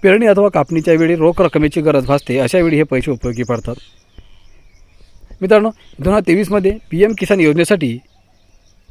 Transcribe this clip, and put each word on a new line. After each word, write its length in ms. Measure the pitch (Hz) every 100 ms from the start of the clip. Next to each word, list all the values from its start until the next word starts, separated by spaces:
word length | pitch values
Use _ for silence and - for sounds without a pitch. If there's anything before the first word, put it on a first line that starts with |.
पेरणी 220 | 196 202 226
अथवा 240 | 196 202
कापणीच्या 440 | 185 143 165 156
वेळी 220 | 160 165 170
रोख 260 | 160 170
रकमेची 400 | 175 151 151 156
गरज 240 | 151 143 127
भासते, 340 | 143 - 127
अशा 200 | 123 185
वेळी 160 | 170 151
हे 80 |
पैसे 280 | 156 131 127
उपयोगी 320 | 123 123 117
पडतात. 320 | 120 120 107 120 - _ _ - - - - - - _ - _ - - - -
मित्रांनो, 280 | 190 214 214 214 - -
दोन 140 | 151
हजार 140 | 208 190
तेवीसमध्ये 500 | 175 196 208 190 214 -
पीएम 220 | 165 208 214
किसान 220 | 190 202
योजनेसाठी 580 | 160 151 170 196 139 117 _ _ _ _ _ _ _ _ _